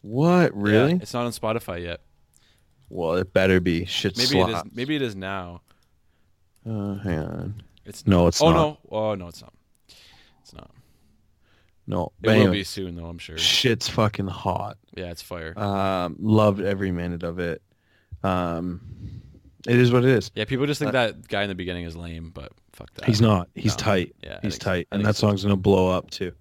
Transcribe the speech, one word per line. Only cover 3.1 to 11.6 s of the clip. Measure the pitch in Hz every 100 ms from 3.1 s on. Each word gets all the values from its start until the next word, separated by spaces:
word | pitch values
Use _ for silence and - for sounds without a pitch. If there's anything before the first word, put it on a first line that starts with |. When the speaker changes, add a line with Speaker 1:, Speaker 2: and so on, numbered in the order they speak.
Speaker 1:
it | 87 95
better | 95 95 92
be. | 87 82 92
Shit | - 104 107
Speaker 2:
Maybe | 127 135
it | 92
is, |
Speaker 1:
slaps. | 87 -
Speaker 2:
maybe | 113 135 151
it |
is | 127 98
now. | 95 98 90 87 _ _ _ _ _ _ _ _ _ _ 117
Speaker 1:
Uh, | 110 101 98
hang | 101 78
on. | 78 82 90 107 - _ -
Speaker 2:
It's | - -
Speaker 1:
No, | 92
Speaker 2:
not. | 87
Speaker 1:
it's | -
Speaker 2:
Oh, | 160
Speaker 1:
not. | 165
Speaker 2:
no. | 151 147 -
Oh, | 107 107 101
no, | 87
it's | -
not. | - _ _ _ _ - - - _ _
It's | _
not. | - - _ _ _ _ _ _ _ _ _